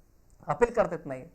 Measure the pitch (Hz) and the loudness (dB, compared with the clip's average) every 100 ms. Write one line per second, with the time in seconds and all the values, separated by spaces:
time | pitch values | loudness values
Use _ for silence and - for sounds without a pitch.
0 | - _ - - - 147 240 233 180 165 | -20 _ -20 -18 -4 2 2 4 0 0
1 | 143 131 - | -8 -10 -10